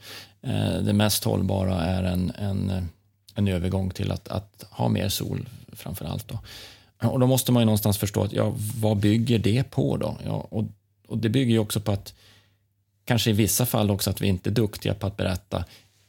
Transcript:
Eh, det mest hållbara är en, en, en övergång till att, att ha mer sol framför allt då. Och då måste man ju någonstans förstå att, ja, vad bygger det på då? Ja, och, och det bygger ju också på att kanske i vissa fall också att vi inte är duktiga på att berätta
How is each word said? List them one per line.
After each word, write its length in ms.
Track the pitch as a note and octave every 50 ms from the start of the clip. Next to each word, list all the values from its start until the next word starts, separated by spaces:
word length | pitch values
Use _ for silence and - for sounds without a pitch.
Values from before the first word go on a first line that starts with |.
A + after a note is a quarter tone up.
| - - - - - - _ _ -
Eh, 400 | B2 G#2+ G#2 G#2 G2+ F2+ F2+ G2
det 100 | G#2 G2+
mest 320 | G#2 G#2+ G#2 G2+ - -
hållbara 600 | A2+ G#2+ G2 F#2+ F#2+ G2 G2 F#2+ F#2 F#2 F2+ D#2+
är 180 | F2 F#2 F#2 F#2
en, 300 | F#2 F2+ F2+ F2+ F2+ - -
en, 500 | G#2 G2+ G2 F#2+ F#2+ F#2+ F#2+ F#2 F2+ E2+ - _ _ _ _ _ _ - -
en 140 | - G#2 G2
övergång 420 | F#2+ F2 E2+ F#2 F#2+ F#2+ F#2+ F#2
till 220 | F#2 - G2+ G2 F#2
att, 160 | F2+ - -
att 360 | - G2+ - - _ - - -
ha 180 | - - A#2+ A#2+
mer 200 | A2 G2+ F#2 G2+
sol 400 | G2 - - - G2 G2 - - - - - - -
framför 320 | - - - - - -
allt 240 | - F#2+ G2+ - -
då. 100 | - - - - - - - - - - - _ _ _ - A2+
Och 120 | - C3+
då 60 | B2+
måste 260 | B2+ C3 B2+ - - B2
man 80 | A#2+
ju 40 | A#2
någonstans 340 | A2 G#2+ G2+ G#2 G#2+ G2+ -
förstå 240 | - G2+ - G#2 G2
att, 100 | G2+ -
ja, 200 | G#2+ G#2+ G#2+ G#2 G#2 G#2 G#2 -
vad 200 | A#2 G#2+ G#2+ A2
bygger 420 | G2+ G2+ G#2 G#2+ A#2 A2+ A#2 A#2+ A2
det 320 | G2 G#2+ G#2 B2+ C3+ -
på 260 | - - C#3+ C#3 -
då? 200 | - - D#2 - - -
Ja, 220 | - - - - -
och, 140 | - G#2+ G#2+ G#2+ G#2 - _ _ _ _ _ -
och 100 | A#2 A2+
det 100 | A2 A#2
bygger 240 | G#2+ C3 C#3 A#2+ A2+
ju 60 | A2
också 220 | G#2+ G#2 - G#2+
på 120 | G#2 - G2+
att 220 | F#2+ - - - _ _ - - _ _ _ _ _ _ _ _ _ _ _ _ _ _
kanske 260 | - B2 A2+ - A#2+
i 20 | G#2+
vissa 340 | G2+ A2+ F#2 - - B2
fall 240 | - - A#2 G#2+ G2+
också 200 | G#2 F#2+ - G#2
att 100 | F#2+ -
vi 60 | G2+
inte 240 | G2+ F#2+ F2+ - -
är 40 | G#2
duktiga 400 | B2 A2+ G#2 - - - G2+ G2+
på 120 | - -
att 100 | G2+ G2+
berätta 480 | - F#2+ F#2+ F#2+ F#2+ - _ - F#2 F2 - - - - _ _ _ _